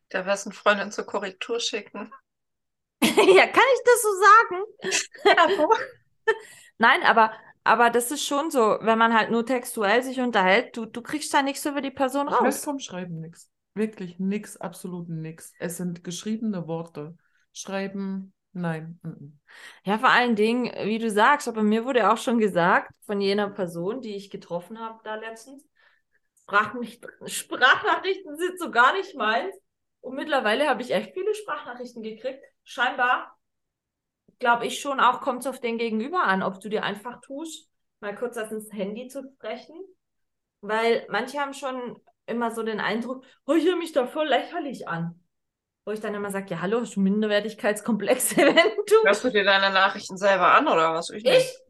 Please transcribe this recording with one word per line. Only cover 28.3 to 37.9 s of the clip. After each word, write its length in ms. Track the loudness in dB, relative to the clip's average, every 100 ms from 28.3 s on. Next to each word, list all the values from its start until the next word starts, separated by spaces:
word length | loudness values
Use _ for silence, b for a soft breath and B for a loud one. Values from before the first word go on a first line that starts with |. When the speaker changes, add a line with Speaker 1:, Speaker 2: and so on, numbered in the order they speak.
| -6
Speaker 2:
sind 220 | -6 -6
so 120 | -2
gar 220 | 4 4
nicht 200 | 4 -4 -4
meins. 380 | -2 -2 -4 -10 _ _ _ _
Und 160 | -12 -10
mittlerweile 520 | -2 0 2 2 0
hab 120 | 0
ich 120 | -2
echt 200 | -4 -4
viele 200 | -6 -4
Sprachnachrichten 680 | -4 -6 -10 -10 -14 -14 -12
gekriegt. 400 | -12 -10 -10 -12 -16 _
Scheinbar, 720 | -12 -4 -2 0 0 0 -4 _ _ _ _ _ _ _ _ _ _ _
glaub 240 | 2 2
ich 180 | 0 -6
schon 200 | -6 2
auch, 200 | 2 2
kommt's 260 | -2 -4 -6
auf 140 | -6
den 180 | -4 -4
Gegenüber 460 | -2 -2 -2 0
an, 180 | 0 0
ob 180 | -2 -6
du 80 | -6
dir 140 | -4
einfach 380 | -4 -6 -12 -16
tust, 480 | -14 -12 -12 -14 _ _ _